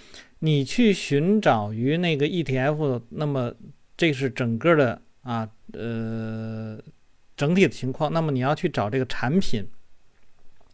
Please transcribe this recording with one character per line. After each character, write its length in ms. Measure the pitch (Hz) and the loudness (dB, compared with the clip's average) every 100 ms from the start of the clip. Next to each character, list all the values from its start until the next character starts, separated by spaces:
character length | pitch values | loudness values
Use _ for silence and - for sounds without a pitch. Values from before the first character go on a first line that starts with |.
| - - - - | -20 -20 -20 -4
你 260 | 160 143 | 0 0
去 260 | 131 - 226 | 2 4 4
寻 480 | 180 - 143 175 214 | 4 0 2 4 4
找 320 | 165 113 104 | 4 2 0
于 280 | 110 127 165 | -2 0 2
那 180 | 175 143 | 0 2
个 100 | 147 | 0
E 160 | 180 | 0
T 140 | 139 127 | -2 0
F， 460 | 139 151 147 123 117 | 0 0 0 -2 -6
那 160 | 151 151 | -6 -2
么 260 | 135 120 - - - _ - | -2 -4 -6 -18 -20 _ 0
这 160 | 170 | 0
是 160 | 131 135 | 2 -2
整 300 | 120 120 113 | 0 -2 2
个 160 | 165 | 2
的 260 | 156 123 - - _ | 4 2 -2 -12 _
啊， 260 | 127 117 110 - - | -6 -4 -6 -12 -16
呃， 1000 | - 113 113 113 113 110 110 113 110 110 110 - - _ _ - - | -10 -6 -4 -4 -6 -6 -8 -8 -8 -10 -12 -18 -20 _ _ -20 -4
整 180 | 147 | 0
体 80 | 180 | 4
的 60 | 175 | 2
情 240 | - 135 | 2 -6
况。 200 | 131 151 | -2 -2
那 80 | 165 | 0
么 120 | 156 | 0
你 80 | 131 | 0
要 120 | 131 | 0
去 160 | 151 165 | 0 -2
找 220 | 127 104 | -2 -2
这 80 | 131 | -2
个 80 | 127 | -2
产 320 | - 123 185 | -2 0 2
品， 300 | - 107 95 - - - - - - - - - - | 4 2 0 -8 -16 -20 -20 -20 -20 -20 -20 -18 -20